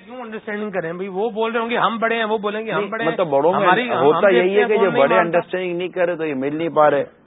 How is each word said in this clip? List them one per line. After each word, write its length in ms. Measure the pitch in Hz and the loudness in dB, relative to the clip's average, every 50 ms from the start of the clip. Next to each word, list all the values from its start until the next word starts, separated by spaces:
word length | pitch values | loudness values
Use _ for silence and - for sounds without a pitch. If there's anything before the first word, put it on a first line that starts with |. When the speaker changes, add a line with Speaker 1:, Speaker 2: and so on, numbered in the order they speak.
| 190 | -16
Speaker 1:
کیوں 120 | 208 247 254 | -18 -16 -16
انڈرسٹینڈنگ 500 | 240 220 220 220 - 220 208 208 214 214 | -14 -14 -14 -12 -10 -10 -8 -8 -8 -6
کریں 220 | 185 185 160 165 170 | -6 -6 -6 -6 -6
بھائی؟ 140 | 180 190 | -8 -8
وہ 220 | 202 180 190 214 240 | -8 -6 -4 -4 -4
بول 220 | 202 214 226 226 | -2 -2 -2 -2
رہے 100 | 226 240 | -2 -4
ہوں 80 | 226 233 | -4 -2
گے 80 | 240 | 0
ہم 200 | 202 156 196 226 | 0 0 0 0
بڑے 180 | 220 220 226 226 | 0 -2 0 0
ہیں، 80 | 233 226 | 0 -2
وہ 140 | 208 220 | -2 -2
بولیں 280 | 220 202 208 202 220 220 | -2 -4 -4 -6 -6 -6
گے 60 | 220 | -4
ہم 100 | 190 180 | -4 -4
Speaker 2:
نہیں، 100 | 208 196 | -4 -4
Speaker 1:
بڑے 120 | 214 220 226 | -4 -4 -2
ہیں۔ 80 | - | -2
Speaker 2:
مطلب، 160 | - - 185 | 0 0 0
بڑوں 240 | 156 139 139 143 170 190 | 0 2 2 4 4 2
میں 60 | - | 4
Speaker 1:
ہماری، 300 | 202 185 180 214 247 240 | 4 4 2 2 0 -2
ہم 80 | - | 0
Speaker 2:
ہوتا 220 | 175 143 147 160 165 | 2 4 4 4 4
Speaker 1:
دیکھتے 180 | 208 196 185 | 4 4 4
Speaker 2:
یہی 180 | 180 180 185 196 | 4 2 2 2
ہے 60 | 208 | 2
Speaker 1:
ہیں 60 | 240 | 2
Speaker 2:
کہ 80 | 220 214 | 2 2
Speaker 1:
کون 80 | 202 190 | 2 2
Speaker 2:
جو 80 | 185 | 2
Speaker 1:
نہیں 100 | - 240 | 4 4
Speaker 2:
بڑے 140 | 139 - - | 2 4 4
Speaker 1:
مانتا۔ 100 | 175 175 | 2 2
Speaker 2:
انڈرسٹینڈنگ 520 | 170 165 175 170 - - 185 185 180 175 | 2 0 -2 -2 -2 -4 -6 -4 -4 -6
نہیں 100 | 170 180 | -6 -6
کر 180 | 175 170 185 175 | -6 -2 -2 -2
رہے 100 | 175 175 | -2 -2
تو 100 | 156 160 | -2 -4
یہ 80 | 156 143 | -4 -4
مل 220 | 131 131 143 147 | -4 -4 -4 -4
نہیں 140 | 156 165 160 | -4 -4 0
پا 200 | 143 151 151 147 | 2 4 4 4
رہے۔ 120 | 143 139 127 - - _ _ | 4 2 0 -4 -10 _ _